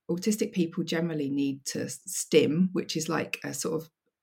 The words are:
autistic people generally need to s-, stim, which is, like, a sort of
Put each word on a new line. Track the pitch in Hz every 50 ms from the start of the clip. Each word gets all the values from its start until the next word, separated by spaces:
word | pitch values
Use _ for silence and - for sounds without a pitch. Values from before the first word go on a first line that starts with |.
| _ -
autistic | 175 180 - 220 214 - 220 - -
people | 190 165 165 - 185 160
generally | - 180 165 170 170 160 151 143 139
need | 143 143 139 139 135 139 -
to | - - - -
s-, | 131 - - -
stim, | - - - - - - 151 139 - 147 170 185 185
which | 180 165 - - -
is, | 170 156 -
like, | 160 151 - - - - -
a | 143 139
sort | - - - 160 156
of | 160 - _ _ _ _ _ _